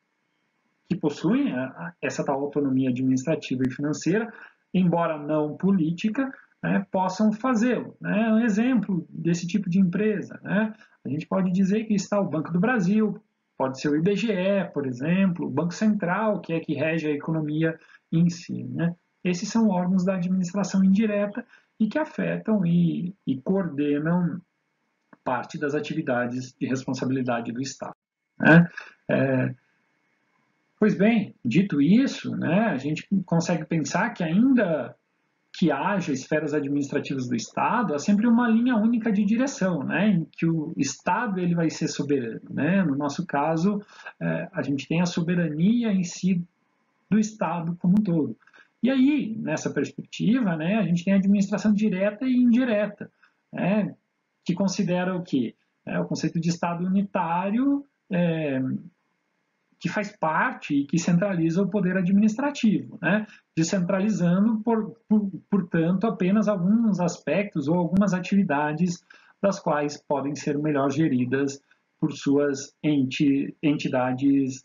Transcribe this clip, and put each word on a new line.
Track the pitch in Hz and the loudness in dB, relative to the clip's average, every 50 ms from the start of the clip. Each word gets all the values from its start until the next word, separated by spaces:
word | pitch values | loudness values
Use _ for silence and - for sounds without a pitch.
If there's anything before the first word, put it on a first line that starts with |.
| _ _ _ _ _ _ _ _ _ _ _ _ _ _ _ _ _ | _ _ _ _ _ _ _ _ _ _ _ _ _ _ _ _ _
que | - 170 | -8 -6
possuem | - - 147 - - - 175 233 277 285 233 | -4 -2 -4 -2 -2 0 0 2 2 0 0
a, | 127 127 131 | -2 -4 -6
a, | 131 - - 170 175 - _ | -6 -8 -12 -14 -14 -10 _
essa | 151 131 - - - | -8 -6 -4 -4 -4
tal | 147 139 139 | -2 -2 -2
autonomia | 143 143 - 151 143 135 131 131 131 127 | -4 -4 -2 -2 0 0 2 0 0 0
administrativa | 123 127 131 131 131 127 - 165 156 147 - - 135 123 131 | 0 0 0 2 0 0 0 -2 -4 -4 -4 -4 -4 -2 -2
e | 127 | -2
financeira, | - - 143 147 147 - - 156 185 220 233 - - - - - _ _ _ _ - | -2 -4 -4 -4 -4 -2 -2 -2 0 0 -2 -4 -10 -16 -20 -20 _ _ _ _ 0
embora | 180 185 170 165 170 170 160 156 | 2 2 2 2 2 0 -2 -2
não | 147 147 151 156 151 151 151 135 | -4 -4 -2 0 0 0 -2 -2
política, | - 185 196 196 185 151 165 170 - - 220 214 277 269 262 - - - _ _ _ - | -2 0 2 2 2 2 0 -2 -2 -2 -2 -2 -2 -4 -4 -6 -14 -20 _ _ _ -4
né, | 165 190 196 196 - | -2 -2 -2 -2 -2
possam | - 185 185 185 - - 214 214 214 | -2 -2 -2 -2 0 0 0 0 0
fazê-lo, | - - 262 254 208 233 254 220 143 - - - - | 0 0 0 0 2 2 0 0 -2 -4 -8 -12 -10
né? | 165 170 180 208 226 220 | -6 -2 -2 0 2 2
Um | 220 226 | 2 2
exemplo | 240 233 190 208 240 262 262 214 - - 185 160 147 - | 2 2 2 2 2 2 2 0 0 0 -2 -4 -4 -6
desse | 143 156 156 165 170 - - | -8 -4 -2 -2 -2 -2 -2
tipo | - - 202 - 180 | -2 -2 -2 0 0
de | 170 202 | 2 4
empresa: | 190 170 175 196 214 214 202 170 - - - - | 4 2 2 0 0 0 0 -2 -6 -10 -14 -12
né? | - - 175 208 220 214 - - - _ _ _ - | -6 -2 0 0 0 -2 -4 -10 -20 _ _ _ -8
A | - | -6
gente | 139 160 175 | -6 -6 -4
pode | - 185 190 180 185 | -4 -2 -2 0 0
dizer | 175 196 196 180 208 226 220 | 2 2 2 2 2 0 0
que | - 208 | 0 -2
está | - - - 208 202 | -2 -2 0 -2 -2
o | 190 139 | 0 0
Banco | 147 160 143 160 170 | -2 -4 -4 -2 -2
do | 175 | 0
Brasil, | 196 247 254 220 170 180 214 220 220 202 - - - _ _ _ _ _ _ | 0 2 2 2 2 2 2 2 2 0 -2 -6 -12 _ _ _ _ _ _
pode | - 131 131 131 - | -4 -4 -4 -4 -4
ser | - 151 | -2 0
o | 147 | 0
I | 156 | 2
B | 165 202 202 | 2 2 0
G | 175 233 233 | 0 0 -2
E, | 196 180 185 196 202 196 175 | -2 0 0 0 0 0 -2
por | - - 143 135 | -4 -4 -6 -6
exemplo, | 131 123 120 139 165 180 190 196 185 170 151 147 | -4 -6 -4 -2 0 2 2 2 2 0 -2 -4
o | 131 | -4
Banco | 127 143 165 170 - | -2 -2 -2 -4 -2
Central, | - 220 214 208 208 170 170 180 202 220 214 202 175 | 0 0 0 2 0 0 -2 -2 0 0 -2 -2 -2
que | - - 165 | -4 -4 -4
é | 160 | -4
que | - - 147 | -2 -4 -4
rege | 127 151 160 165 160 151 | -2 -2 -2 -2 -2 -2
a | 151 | -2
economia | 147 143 - 165 160 160 151 147 151 156 160 165 160 - _ - - - _ _ | -2 -2 -2 -4 -2 -2 -2 -2 -2 0 0 0 -2 -4 _ -20 -20 -20 _ _
em | 160 165 175 170 | 2 2 2 2
si, | - - - - 123 123 123 | 2 -2 -8 -10 -10 -8 -8
né? | 123 123 156 165 170 175 - _ _ _ _ - | -6 -4 -2 -2 -2 -4 -6 _ _ _ _ -4
Esses | 180 175 175 220 - | -4 -4 -4 -4 -2
são | - 226 226 208 | 0 2 2 2
órgãos | 180 180 180 180 190 185 180 | 2 2 0 0 2 2 2
da | 196 190 | 0 0
administração | 180 175 185 185 185 175 - - 202 185 - - 190 190 | -2 -2 -2 0 0 -2 -2 -2 -4 -2 0 2 4 4
indireta | 190 190 208 226 208 208 202 202 202 - 247 - _ - - _ _ _ - | 6 6 4 4 2 0 0 -2 -2 -4 -8 -12 _ -16 -20 _ _ _ -2
e | 220 | -2
que | 214 - | 0 0
afetam | 302 311 - - - 175 170 170 175 - 214 220 202 170 | -2 -2 -4 -4 -4 -2 -2 -2 -2 -2 0 0 2 2
e, | 170 170 175 175 160 151 151 170 180 - _ _ | 4 4 4 4 2 2 0 -4 -6 -8 _ _
e | - 131 127 | -4 -4 -2
coordenam | - - 190 196 180 160 139 139 147 147 143 147 151 165 175 180 175 151 123 - - _ _ _ _ _ _ _ _ _ _ _ _ _ - - - | -2 -2 0 0 -2 -2 -4 -2 0 0 0 0 0 0 0 2 0 0 -2 -6 -12 _ _ _ _ _ _ _ _ _ _ _ _ _ -20 -10 -6
parte | 135 127 117 - - - | -4 -4 -4 -4 -8 -8
das | 151 151 143 143 | -6 -4 -4 -4
atividades | 151 147 - 147 156 - 135 123 120 123 120 123 127 127 - - - | -4 -4 -4 -6 -6 -4 -2 -2 -2 -2 -2 -4 -6 -8 -10 -10 -6
de | 131 | -4
responsabilidade | 120 127 127 - 139 131 - 127 127 131 135 123 123 120 117 117 120 | -4 -4 -4 -4 -6 -6 -4 -2 -2 -2 -2 -2 -2 -2 -2 -4 -6
do | 113 123 | -6 -6
Estado, | 135 131 - - - - - _ _ _ _ _ _ _ _ - | -8 -8 -10 -12 -14 -14 -14 _ _ _ _ _ _ _ _ 0
né? | - 143 156 170 170 - - - - - - _ _ - | 4 8 8 8 8 6 0 -12 -18 -18 -20 _ _ -2
É, | - 127 131 135 131 127 127 127 127 - _ _ _ _ _ _ _ _ _ _ _ _ _ _ _ _ _ _ _ _ _ _ _ - | 0 0 2 2 0 0 0 -2 -6 -10 _ _ _ _ _ _ _ _ _ _ _ _ _ _ _ _ _ _ _ _ _ _ _ 0
pois | 214 208 151 | 2 2 4
bem, | 147 196 226 240 214 151 - - _ - | 4 4 4 4 2 0 -2 -6 _ -4
dito | 117 117 170 202 202 160 143 | 0 2 2 2 2 2 2
isso, | 143 160 208 247 277 233 - - - 123 - | 4 6 6 6 4 2 -2 -6 -8 -8 -6
né, | 62 64 - 165 208 233 | -4 -2 0 2 2 2
a | 214 151 | 0 0
gente | 123 131 147 156 - - - 202 185 - | -2 -4 -4 -4 -6 -4 -2 -2 -2 0
consegue | - 170 170 170 - 175 151 156 | 0 0 0 2 0 -2 -2 -2
pensar | - 170 160 135 - - 170 214 233 | -2 -2 -2 -2 -2 -2 -2 -2 -2
que | - - 175 | -4 -4 -4
ainda | 156 170 202 247 277 262 233 208 170 156 139 120 - - _ _ _ _ _ _ _ _ _ _ _ - | 0 2 4 4 4 4 4 2 2 0 -2 -4 -6 -12 _ _ _ _ _ _ _ _ _ _ _ -4
que | - 185 156 | 0 0 2
haja | 139 135 156 185 208 190 170 156 135 | 2 0 0 -2 -2 -2 -2 -2 -4
esferas | 123 - - 160 151 151 143 147 | -4 -4 -2 -2 -2 -2 -2 -2
administrativas | 151 139 139 143 143 135 - 160 139 - - 139 135 127 | -2 -2 -2 -2 -2 -2 -2 -4 -4 -4 -4 -4 -4 -4
do | 123 123 | -4 -4
Estado, | 113 - - - 135 135 151 202 247 226 160 147 | -4 -6 -6 -4 -2 -2 0 0 0 0 -2 -2
há | 147 | -2
sempre | - 208 202 208 226 | 0 2 2 2 4
uma | 240 226 240 247 | 4 4 4 4
linha | 233 220 226 240 262 247 | 4 2 2 2 2 2
única | 208 214 226 240 226 - 233 | 2 2 2 2 0 0 0
de | 196 208 208 | 0 2 2
direção, | 190 226 233 262 277 - - 185 185 175 143 127 | 2 2 0 0 -2 -2 -2 -2 0 0 -2 -2
né, | 135 143 156 202 | -2 0 2 2
em | 220 190 165 151 | 4 2 2 0
que | - _ - 175 | -2 _ -2 0
o | 165 165 160 147 170 - | 0 0 0 -2 -4 -4
Estado | - 139 131 - - - 185 180 226 247 214 185 185 | -4 -4 -4 -4 -6 -4 -2 -2 -2 -2 -2 -2 -2
ele | 180 170 170 | 0 0 2
vai | 170 165 151 | 2 0 0
ser | - - 160 | -2 -2 -4
soberano, | 143 - - 143 135 147 131 117 113 110 110 - - | -4 -4 -4 -2 0 0 -2 -2 -4 -8 -10 -12 -10
né? | - - 135 165 190 196 185 | -6 -2 0 2 2 2 2
No | 147 135 | 2 0
nosso | 143 147 143 143 - 170 | -2 -2 -4 -4 -6 -6
caso, | - - 143 147 160 165 160 170 208 208 208 - - - - - - - - | -4 -2 -2 0 0 0 0 0 0 0 -2 -6 -10 -18 -20 -20 -20 -12 -6
é, | 170 165 160 - - - - | -4 -4 -4 -4 -6 -6 -6
a | 160 | -6
gente | 131 139 143 131 - | -4 -4 -4 -4 -4
tem | - 165 170 | -2 0 0
a | 180 | 0
soberania | 170 - 185 160 165 180 175 170 156 147 156 170 214 240 240 233 220 | 0 -2 -2 -2 0 0 0 0 -2 0 0 2 2 2 2 0 0
em | 196 190 170 | 0 0 -2
si | - - - - 185 190 175 175 - _ _ _ _ _ _ _ _ _ _ _ - | -4 -4 -2 -2 0 0 0 -2 -6 _ _ _ _ _ _ _ _ _ _ _ 0
do | 190 220 | 2 2
Estado | 208 - - - 185 160 170 175 160 170 175 | 2 0 -2 -4 -4 -4 -4 -4 -4 -6 -4
como | - - 180 196 214 | 0 2 2 4 4
um | 214 | 4
todo. | 185 170 160 139 226 226 - _ _ _ - _ _ _ _ | 2 2 0 0 -2 -4 -10 _ _ _ -20 _ _ _ _
E | - 247 | 0 2
aí, | 269 262 254 285 302 269 - 214 220 | 4 4 4 4 4 2 0 -2 -6
nessa | - - 143 156 151 - - | -6 -4 -4 -4 -4 -4 -4
perspectiva, | - 147 135 - - - - - - - 160 185 240 262 226 185 165 | -2 -2 -4 -4 -6 -10 -14 -12 -6 -2 0 2 2 2 2 0 -2
né, | 156 156 175 214 | -2 -2 0 0
a | 226 190 | 0 0
gente | 160 175 170 - | 0 0 0 2
tem | 196 196 | 2 2
a | |
administração | 196 185 196 202 202 190 - 214 202 208 220 208 | 4 4 4 4 2 2 0 -2 0 2 2 2
direta | 202 220 208 180 185 196 208 214 - 262 | 2 2 0 0 0 0 -2 -2 -2 -2
e | 262 247 | 0 2
indireta, | 247 247 240 226 247 262 247 214 208 214 208 - - - - _ _ _ _ _ _ _ _ | 4 4 6 4 4 4 2 0 0 0 -2 -4 -10 -16 -16 _ _ _ _ _ _ _ _
né, | - 160 156 175 208 220 185 143 127 - _ _ _ _ _ _ _ _ - | -6 -4 0 0 2 2 0 -2 -6 -10 _ _ _ _ _ _ _ _ -4
que | - 170 | -2 -2
considera | - 196 185 - - 196 165 180 180 185 185 190 | 0 0 -2 0 -2 -2 0 0 0 -2 -2 -4
o | 175 | -4
quê? | 175 - - 131 113 110 - _ _ _ _ _ - | -4 -2 -2 -2 -2 -2 -6 _ _ _ _ _ -10
É, | - - - | -6 -4 -4
o | 139 | -4
conceito | - - - - 156 - 170 | -4 -4 -4 -4 -4 -2 -2
de | 156 | -2
Estado | 175 170 - 180 175 170 170 180 | -2 -2 -2 -2 -4 -2 -2 -2
unitário, | 185 190 202 196 - - 190 175 165 170 175 185 202 214 240 269 277 277 285 - _ _ _ _ - | 0 0 0 0 0 -2 -2 -2 0 0 0 0 0 0 2 2 2 2 0 -2 _ _ _ _ -4
é, | 190 175 175 165 160 160 156 143 135 131 131 131 135 - 160 170 _ _ _ _ _ _ _ _ _ _ _ _ _ _ _ _ _ - | 0 0 2 2 0 0 0 -2 0 -2 -2 -2 -4 -6 -8 -12 _ _ _ _ _ _ _ _ _ _ _ _ _ _ _ _ _ -8
que | - 165 | -8 -6
faz | - 214 202 202 - | -4 -4 -4 -6 -6
parte | - 175 156 156 175 226 262 226 - - - 294 | -4 -2 -2 0 0 0 -2 -4 -6 -6 -2 0
e | - - | 0 0
que | - - | 0 -2
centraliza | 165 - 185 170 170 208 202 190 165 165 165 160 190 | 0 2 4 4 4 4 2 0 2 0 2 2 2
o | 202 | 0
poder | - - 208 175 180 185 | 0 0 0 0 0 0
administrativo, | 190 175 180 196 202 220 214 - - 277 294 285 - - 214 175 135 127 - - - | 0 2 4 4 4 4 4 2 0 -2 -4 -2 2 2 2 2 2 0 -6 -10 -4
né? | - 156 196 214 208 - - - _ _ - | -2 0 0 0 -2 -4 -12 -20 _ _ -2
Descentralizando, | 165 160 - 202 190 175 180 196 190 196 220 196 160 175 170 180 196 208 240 220 214 | -2 0 0 0 0 0 0 0 0 2 0 0 2 2 2 4 4 4 2 2 0
por, | - 233 226 220 196 165 - - _ - | 0 0 0 0 -2 -4 -8 -8 _ 2
por, | 214 208 202 190 165 143 - _ | 2 2 2 0 -4 -8 -6 _
portanto, | 202 185 170 - - 165 160 170 190 190 - | -2 -2 0 0 0 0 2 2 2 2 0
apenas | 226 - - 185 180 202 220 196 | -2 0 0 0 2 2 2 2
alguns | 208 208 180 170 196 220 240 233 214 180 170 | 2 0 2 2 2 4 4 4 2 2 2
aspectos | 175 170 - - - 143 151 196 175 - - 160 135 | 0 -2 -2 -4 -4 -2 0 0 -2 -2 -4 -4 0
ou | 143 170 | 0 2
algumas | 180 170 156 180 196 208 185 175 | 0 0 2 2 2 2 2 0
atividades | 175 170 - 202 196 196 - 139 143 151 151 151 156 180 175 175 - _ _ - - _ _ _ _ | -2 -2 0 2 2 2 2 2 0 0 0 0 0 0 -2 -2 -4 _ _ -20 -20 _ _ _ _
das | - 196 190 - | -2 -2 -2 -2
quais | - 175 147 147 147 147 - | -2 -2 0 0 -2 -4 -6
podem | - _ - 147 135 135 143 147 | -8 _ -4 -4 -2 -2 -4 -6
ser | - - 156 143 | -4 -4 -4 -2
melhor | 143 151 156 147 139 139 143 | -2 0 0 0 2 0 0
geridas | 123 151 165 147 131 123 123 123 131 135 139 135 139 - _ _ _ _ _ _ _ _ | 2 2 2 2 2 0 0 0 0 0 0 -2 -4 -8 _ _ _ _ _ _ _ _
por | 160 147 | -4 -4
suas | 135 - - 143 139 143 147 143 135 131 - - _ _ - | -4 -2 0 2 2 2 2 2 0 -4 -8 -12 _ _ -2
enti-, | 151 151 139 131 127 - - 151 139 139 139 - - - _ | 0 2 2 0 0 0 2 2 2 2 2 0 -4 -6 _
entidades | - 147 151 151 - 143 131 127 123 127 127 127 139 143 139 139 135 131 135 - | 0 0 0 0 -2 -2 -2 0 0 0 -2 0 2 2 4 4 2 0 -4 -8